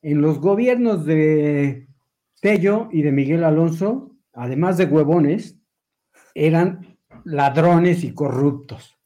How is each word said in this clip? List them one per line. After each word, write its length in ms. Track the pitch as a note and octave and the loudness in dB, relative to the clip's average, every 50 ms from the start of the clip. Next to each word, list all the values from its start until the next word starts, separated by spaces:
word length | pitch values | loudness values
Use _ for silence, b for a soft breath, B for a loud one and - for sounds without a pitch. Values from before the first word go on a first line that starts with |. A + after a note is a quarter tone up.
"En 200 | - D3+ D3 D3 | -2 -2 0 0
los 180 | D3 D#3 D3+ C3+ | 2 0 0 0
gobiernos 640 | D3 F#3+ G3+ G#3 A#3+ B3 B3 A#3+ A#3+ A3+ G#3 F3 D3+ | 0 0 0 2 2 0 0 0 0 0 0 -2 -2
de 800 | D3 D#3+ D#3 D#3 D#3 D#3 D3+ D3 D3 D3 C#3+ C#3+ C#3 B2+ - - _ _ _ _ _ _ _ _ _ _ _ | 0 0 2 2 2 2 2 0 0 0 0 -2 -2 -4 -8 -14 _ _ _ _ _ _ _ _ _ _ _
Tello 480 | - G3 G#3 F#3 E3 G3 G#3 A3 A3+ A3 | 0 0 0 2 2 0 0 0 -4 -4
y 100 | - D#3+ | -4 -2
de 100 | D3 D3 | 0 0
Miguel 320 | C3+ C#3 C3+ C#3 D#3+ E3+ E3+ | 0 0 0 0 0 0 2
Alonso, 720 | D#3+ D3+ D#3 E3 E3+ D#3+ D#3+ F#3+ G#3 A#3+ C4+ - - _ _ _ _ _ | 2 2 2 2 0 -2 -2 -4 -4 -4 -6 -8 -14 _ _ _ _ _
además 440 | A#2+ A#2+ B2 C3 C#3 E3+ F#3 F#3+ | -12 -8 -6 -2 -2 -2 0 0
de 80 | E3+ F#3+ | 0 0
huevones, 720 | C#3+ D3 D#3 D3 C#3+ E3 F3 D3 C#3+ - - - - - _ _ _ _ _ _ _ _ _ _ _ b b b b b | 2 2 2 2 2 2 2 2 2 0 -4 -6 -12 -20 _ _ _ _ _ _ _ _ _ _ _ b b b b b
eran 640 | - D3+ D#3 D#3+ E3 F3 F#3 F3+ - - - _ _ _ _ - - - | -2 0 2 2 2 0 0 -4 -8 -16 -20 _ _ _ _ -20 -20 -14
ladrones 800 | E3 D#3 C#3+ C#3 C#3 C3 D3+ D#3+ F3 F3 E3+ F3 F3 E3+ - C#3 | -8 -4 0 0 0 2 2 4 4 4 4 4 2 0 0 -4
y 100 | B2 - | -8 -6
corruptos". 840 | - D3+ C3 B2 B2+ C3+ C#3+ C#3 - - - G#2+ - - _ _ _ _ | -4 -4 -4 -2 0 0 0 0 -2 -12 -16 -18 -18 -18 _ _ _ _